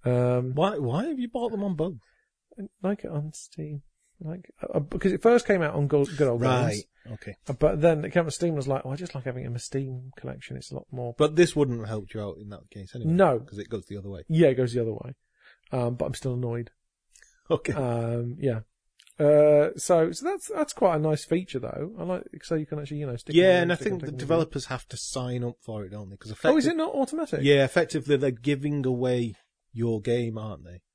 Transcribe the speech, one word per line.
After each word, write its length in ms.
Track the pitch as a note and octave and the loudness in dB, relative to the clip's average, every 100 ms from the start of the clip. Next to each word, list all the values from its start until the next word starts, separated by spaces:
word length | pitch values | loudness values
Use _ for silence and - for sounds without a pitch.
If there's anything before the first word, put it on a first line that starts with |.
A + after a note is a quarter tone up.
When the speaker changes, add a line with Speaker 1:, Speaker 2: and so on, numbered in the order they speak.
Speaker 1:
Um, 500 | - B2 B2 B2 B2+ | 2 2 2 2 0
Speaker 2:
Why, 240 | C3 F#3+ G#3 | 0 0 0
why 280 | C3 C#3 C#4 | -2 0 -2
have 120 | C#4+ | -4
you 100 | A#3+ | -4
bought 220 | B3 A#3 | -4 -4
them 120 | G#3 | -2
on 120 | G3+ | -4
both? 240 | E3 E3 C3+ _ _ _ _ _ - | -2 -2 -4 _ _ _ _ _ -16
Speaker 1:
I 40 | G3 _ | -16 _
like 220 | F#3+ G3+ | -4 -4
it 60 | - | -6
on 220 | D3+ D3+ | -6 -8
Steam. 480 | - - - D3+ D3 - _ _ _ | -12 -18 -12 -10 -10 -14 _ _ _
Like, 300 | D#3 F3+ - _ | -12 -12 -14 _
uh, 140 | - - | -4 -4
uh, 20 | |
because 320 | D3 - G3 | -4 -2 0
it 80 | F#3+ | 2
first 240 | A3+ A#3+ - | 4 4 4
came 160 | G3 | 2
out 120 | D3+ | 2
on 120 | D3 C#3+ | 0 2
Go-, 160 | D3 | 2
Good 240 | C#3 C#3+ C#3 | 2 2 2
Old 120 | A#2+ | 2
Games. 80 | B2 | 2
Speaker 2:
Right, 340 | D3+ D3 G#2 - _ - | 2 2 -2 -8 _ -16
okay. 220 | A2+ - - - | -14 -14 -16 -10
Speaker 1:
Uh, 40 | |
but 260 | C3+ C#3+ D#3 | 2 2 4
then 240 | D#3+ D#3+ | 2 2
it 80 | D#3 | 0
came 120 | F3 | 0
on 60 | E3 | 0
Steam 200 | - F3 | -2 -2
and 60 | D3+ | -2
was 120 | C3 | -2
like, 140 | C3+ | -2
"Oh, 60 | C3 | -4
I 60 | C#3 | -8
just 180 | F3+ | -8
like 100 | C#3 | -8
having 180 | C3 B2+ | -8 -8
it 40 | B2+ | -8
in 40 | |
my 60 | A#2+ | -8
Steam 540 | - C3+ C3+ B2+ C3 - | -6 -6 -6 -8 -12 -14
collection. 400 | C3 C3 - C3 | -12 -12 -12 -14
It's 140 | - | -10
a 60 | C3+ | -12
lot 100 | - | -10
more." 220 | B2+ B2 A#2 | -10 -10 0
Speaker 2:
But 160 | D3+ D3+ | 0 4
this 180 | E3+ - | 4 4
wouldn't 240 | C#3+ A#2+ | 0 0
have 80 | G#2+ | -6
helped 260 | A2 F#2+ | -8 -8
you 60 | A2+ | -8
out 140 | G#2 D#2 | -8 -10
in 80 | G#2 | -14
that 200 | G2 - | -16 -18
case 240 | G#2 F#2+ | -18 -14
anyway. 180 | - D#3+ | -6 0
Speaker 1:
No. 280 | F3 F#3 B2 | 4 4 4
Speaker 2:
'Cause 180 | - G2 | -4 -12
it 100 | - | -8
goes 180 | A2+ - | -8 -10
the 100 | G2+ | -14
other 100 | G2 | -12
way. 140 | F#2+ - | -14 -2
Speaker 1:
Yeah, 200 | D#3+ D#3+ | 4 4
it 60 | |
goes 180 | C3 B2+ | 4 0
the 80 | A#2+ | -2
other 120 | A2+ | -4
way. 200 | A2 - C3+ _ _ _ _ _ | -6 -10 -16 _ _ _ _ _
Um, 240 | C3 A#2+ A#2+ | -4 -2 -2
but 100 | - | -4
I'm 80 | |
still 200 | B2 C3+ | -4 -4
annoyed. 360 | B2 A#2+ A#2 A#2 _ _ _ _ _ _ _ _ | -4 -4 -4 -8 _ _ _ _ _ _ _ _
Speaker 2:
Okay. 220 | D#3 - | -2 0
Speaker 1:
Um, 640 | D3+ B2+ A#2 A#2 A#2 A#2+ B2 | -2 0 -2 -2 -2 -4 -2
yeah. 220 | C#3 A2 G#2+ _ _ _ _ _ | -2 -2 -6 _ _ _ _ _
Uh, 520 | D3 D3+ D3+ D3 D3 - | 6 8 8 8 4 0
so, 340 | - F3 D#3+ | 2 4 4
so 120 | E3 | 0
that's, 240 | D#4 G4 - | -4 -6 -6
that's 240 | G4+ D4+ | -4 -4
quite 240 | - G3 D#3+ | 2 2 2
a 20 | |
nice 260 | D#3 D3+ | 0 0
feature 340 | - E3+ F#3 C3 | 0 -2 -2 -8
though. 340 | - - D#3+ A3+ | -6 -8 -8 -8
I 40 | |
like, 400 | E3+ F3+ - D#3 | -6 -6 -8 -18
so 100 | - | -4
you 120 | D#3+ D#3 | -4 -4
can 120 | D3+ | -8
actually, 200 | C#3+ D3 | -8 -8
you 80 | D3 | -6
know, 100 | A#2+ | -8
stick 180 | - | 4
it 40 | D3+ | 6
Speaker 2:
Yeah, 180 | F#3 F3+ | 8 8
Speaker 1:
on 60 | |
Speaker 2:
and 80 | F3 | 6
I 20 | F3 | 0
Speaker 1:
stick 120 | C3+ | 0
it 40 | |
on 60 | F#3 | -4
Speaker 2:
think 20 | |
the 80 | D#3 | -6
Speaker 1:
things. 80 | B2+ | -8
Speaker 2:
developers 440 | C#3 E3 D#3+ C#3+ - | 2 2 2 -4 -6
have 200 | B2+ - | -8 -8
to 80 | A#2 | -12
sign 480 | - C3 B2 B2 | -8 -6 -4 -4
up 120 | A#2+ A#2 | -6 -8
for 240 | - G#2+ | -10 -10
it, 60 | G2 | -8
don't 200 | G#2 G2 | -12 -14
they? 60 | G2+ | -14
'Cause 140 | A2 G#2+ | -14 -2
Speaker 1:
Oh, 120 | - D4+ | 4 4
is 100 | C4+ | 4
Speaker 2:
effective- 60 | |
Speaker 1:
it 40 | E4 | 0
not 180 | D#4+ | -2
automatic? 460 | - C4 D#4 D#4 D3 | -2 -2 -4 -4 0
Speaker 2:
Yeah, 220 | C#3 C#3+ | 4 6
effectively 520 | C3+ - E3 D#3 C#3 C#3 | 6 2 0 -2 2 2
they're 140 | C#3 | 2
giving 560 | A#2+ B2+ C#3+ C#3+ D3 C3 | -2 -2 0 0 -2 -2
away 480 | B2 B2+ B2 A#2+ G2+ _ _ _ | 0 0 0 -2 -6 _ _ _
your 280 | A#2 A#2 A2 | -4 -2 0
game, 380 | G2+ A#2+ A#2 A2 | 0 0 -2 -6
aren't 260 | A2 G2 | -10 -12
they? 180 | F2 F2 _ | -16 -20 _